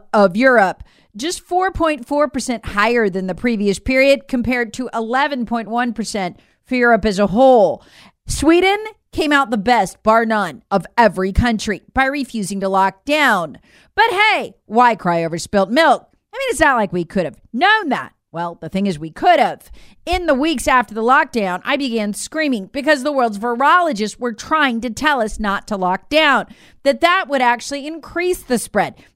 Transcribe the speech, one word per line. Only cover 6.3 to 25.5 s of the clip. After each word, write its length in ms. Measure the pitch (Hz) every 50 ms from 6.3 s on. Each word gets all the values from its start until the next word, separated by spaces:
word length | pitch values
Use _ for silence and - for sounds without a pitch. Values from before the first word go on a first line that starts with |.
| - - _ _ _ _
for 120 | _ _ 254
Europe 320 | 247 240 240 233 214 175
as 120 | 220 190 185
a 100 | 208 190
whole. 540 | 175 226 269 262 254 233 196 160 123 - - _ _ - - - _ _ _
Sweden 580 | - - - 269 302 330 349 370 381 403 415 427 440 415 _ _ _
came 200 | - - 320 294
out 180 | 294 277 277 240
the 60 | 247
best, 460 | 214 180 240 247 226 196 - - _
bar 240 | - 214 220 226 233
none, 360 | 220 220 214 196 170 135 - _ _
of 140 | 196 196 165 - _ -
every 340 | 233 208 156 180 185 196
country 480 | 196 - 240 240 214 202 - 220 196 - - _ -
by 100 | 254 269
refusing 560 | 262 277 294 262 - - 226 196 175 202 196
to 80 | 190 196
lock 380 | 190 190 190 190 190 _ _
down. 500 | - 294 311 285 254 214 185 165 147 135 - _ _ _ _ _ _ _
But 160 | 392 415 466
hey, 460 | 370 381 415 440 392 311 220 - - _ _
why 280 | - 208 233 247 240 226
cry 300 | 180 - 180 170 170 165
over 140 | 160 160 170
spilt 320 | - - - 202 196 185
milk? 360 | 226 302 330 294 233 - - _ _ _ _ _ -
I 40 | 494
mean, 100 | 539 523
it's 100 | 359 269
not 160 | 320 294 262
like 160 | 233 208 180
we 140 | - 180 175
could 180 | - - 202 170
have 160 | 147 - - _ _
known 380 | - 233 330 403 427 440 403 294
that. 240 | 226 156 127 - - _ _ _
Well, 260 | - 165 170 170 170 -
the 80 | - 156
thing 180 | - 190 202
is, 120 | 196 175 147
we 120 | 156 160
could 300 | 156 - - 359 349 302
have. 300 | 233 180 147 - - - - - - - - _ _
In 220 | 320 349 370 349
the 80 | 320 277
weeks 340 | 247 294 320 320 233 - 302
after 240 | 269 254 233 -
the 100 | 208 226
lockdown, 600 | 220 240 262 294 311 294 - 240 202 185 175 180 -
I 140 | - 277 262
began 340 | 277 254 226 226 208 208
screaming 540 | 202 - - - - 311 311 285 254 214 190
because 360 | 180 - 190 247 302 302 269
the 100 | 247 302
world's 260 | 294 269 240 233 202 202
virologists 800 | 214 240 240 233 269 294 330 359 349 320 262 190 214 208 - -
were 160 | 247 240 220
trying 480 | - - - 311 311 294 269 233 226
to 80 | 214 254
tell 320 | 214 - 262 311 294 254
us 180 | 220 214 - -
not 260 | 214 202